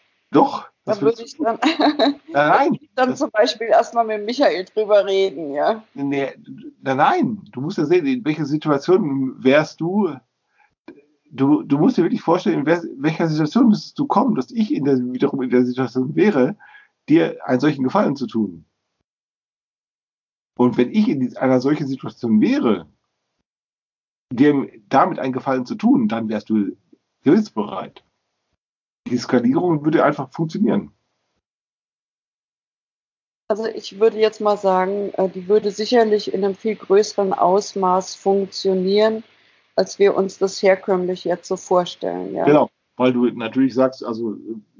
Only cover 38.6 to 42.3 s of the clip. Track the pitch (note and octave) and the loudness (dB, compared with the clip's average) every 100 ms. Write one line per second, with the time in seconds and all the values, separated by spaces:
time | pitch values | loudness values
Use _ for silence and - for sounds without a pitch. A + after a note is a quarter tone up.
38.6 | F#3+ F#3 F#3 G#3 A3 A3 - _ _ _ | -2 0 2 2 2 0 -10 _ _ _
39.6 | _ - F#3+ - G3+ - F#3+ - F#3+ - | _ -4 -2 2 2 2 -2 -4 -6 0
40.6 | G3 F#3+ - F#3 F3+ F#3 F3 F3 - F#3 | 2 2 0 -2 -2 -4 -4 -6 -6 -8
41.6 | - F3+ F3+ - F2+ F2 - | 0 0 0 -6 -8 -6 -6